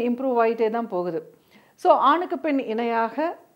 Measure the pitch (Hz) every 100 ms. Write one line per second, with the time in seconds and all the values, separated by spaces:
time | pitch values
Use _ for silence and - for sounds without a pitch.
0 | 240 240 269 240 226 233 220 233 226 180
1 | 175 165 - - _ _ _ _ 359 285
2 | 262 330 359 339 320 277 226 220 233 226
3 | 226 254 330 - -